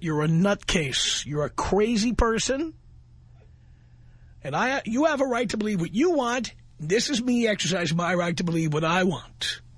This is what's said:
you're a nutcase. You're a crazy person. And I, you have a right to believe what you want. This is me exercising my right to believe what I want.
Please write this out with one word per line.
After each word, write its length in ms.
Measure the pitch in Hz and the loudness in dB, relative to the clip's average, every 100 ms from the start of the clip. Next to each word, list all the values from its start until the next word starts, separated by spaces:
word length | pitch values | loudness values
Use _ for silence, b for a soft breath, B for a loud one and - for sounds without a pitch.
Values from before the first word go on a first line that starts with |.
you're 220 | 170 151 | -2 0
a 40 | 156 | 2
nutcase. 960 | 165 196 202 - 185 139 - - - | 4 4 0 0 0 0 -2 -2 -4
You're 200 | 123 147 | -4 -4
a 60 | 143 | -4
crazy 600 | - - 190 220 226 240 | -2 0 2 2 2 0
person. 640 | 202 233 226 - 269 330 - - - - - - - - b b b b b b b b b | 2 2 2 0 -2 -4 -8 -20 -20 -20 -20 -20 -20 -20 b b b b b b b b b
And 120 | 135 | -6
I, 280 | 151 240 269 | -2 0 -2
you 220 | 202 240 320 | -2 2 2
have 140 | 277 | 2
a 40 | 269 | 0
right 220 | 240 247 | 0 -2
to 80 | 220 | -2
believe 240 | 214 196 | -2 -2
what 140 | 160 | -2
you 160 | 185 359 | 0 2
want. 420 | 320 240 254 220 - - - | 2 0 -2 -4 -12 -20 -10
This 280 | 151 220 - | -2 0 0
is 120 | 240 | -2
me 240 | 247 240 220 | 0 2 2
exercising 500 | 202 147 180 165 165 | 0 -2 -2 0 0
my 160 | 170 | 0
right 220 | 180 175 170 | 0 0 -2
to 80 | |
believe 300 | 170 165 160 | -2 0 0
what 100 | 147 | 0
I 200 | 160 180 | 2 2
want. 560 | 180 147 - - - - - | 2 0 -6 -8 -8 -8 -14